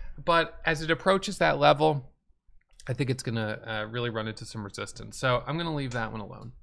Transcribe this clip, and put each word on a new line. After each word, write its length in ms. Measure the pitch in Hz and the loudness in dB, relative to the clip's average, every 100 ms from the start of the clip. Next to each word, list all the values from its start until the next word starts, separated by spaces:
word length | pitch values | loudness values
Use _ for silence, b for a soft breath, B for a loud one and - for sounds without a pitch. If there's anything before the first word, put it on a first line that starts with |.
| B B | B B
but 360 | 147 165 160 - | 4 4 4 0
as 160 | - 160 | -2 0
it 100 | 160 | 2
approaches 460 | 165 - 190 190 190 | 2 4 2 2 2
that 200 | 165 147 | 2 6
level, 560 | 147 143 156 143 - _ _ _ _ - _ - - | 6 8 6 2 -4 _ _ _ _ -20 _ -14 -6
I 40 | |
think 160 | 127 131 | -2 -2
it's 120 | 127 | -2
gonna, 380 | - 113 107 107 113 | -2 -2 -2 -4 -6
uh, 200 | 110 107 | -6 -4
really 180 | 117 120 | -4 -4
run 200 | 113 110 | -2 -4
into 180 | 110 - | -8 -10
some 180 | 110 | -10
resistance. 540 | 101 - 101 - 107 - | -10 -8 -10 -10 -14 -2
So 240 | 131 123 127 | 0 0 0
I'm 120 | 156 | -4
gonna 160 | 165 | -4
leave 180 | 151 135 | -4 -4
that 180 | 120 110 | -4 -4
one 120 | 110 | -6
alone. 300 | 98 107 120 - | -10 -14 -16 -14